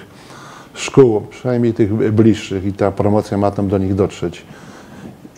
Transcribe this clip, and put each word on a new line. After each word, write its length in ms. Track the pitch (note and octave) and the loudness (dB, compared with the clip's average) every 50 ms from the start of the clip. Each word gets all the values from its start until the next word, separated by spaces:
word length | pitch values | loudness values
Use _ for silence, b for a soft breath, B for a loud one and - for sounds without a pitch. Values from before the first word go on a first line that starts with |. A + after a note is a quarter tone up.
| - - B B B B B B B B B B B B B | -8 -14 B B B B B B B B B B B B B
szkół, 460 | - - - - C#3 C3+ A#2+ G#2+ G#2 | -12 -10 2 6 6 6 6 6 2
przynajmniej 540 | - - - - - B2+ B2 A#2+ A#2+ A#2 A2 | -2 -6 -10 -8 -4 -2 0 0 0 0 2
tych 200 | - A2+ F#2+ G#2 | 2 0 0 0
bliższych, 720 | A2 - A2 A2 G#2+ A2 A2+ G#2 - - - G2 F#2+ F2+ | 0 0 2 4 4 6 6 4 2 -2 -6 -6 -6 -4
i 80 | G2+ F#2+ | -4 -2
ta 200 | - G#2 G2 F#2+ | 0 0 0 0
promocja 460 | - G2+ G2+ G#2 G#2+ G2+ - G#2 G2+ | 0 0 2 2 0 0 0 -2 0
ma 120 | G2+ G2+ | 0 0
tam 180 | G2 - G2+ F#2+ | 0 -2 -2 -2
do 100 | G2+ G2 | 0 0
nich 160 | F#2+ F#2+ G2 | 0 0 0
dotrzeć, 520 | F#2+ F#2+ E2+ - - - F2 E2 - - B B B B B B B B B B B B B B B - - - | 0 0 -2 -2 -6 -8 -8 -8 -10 -16 B B B B B B B B B B B B B B B -20 -20 -14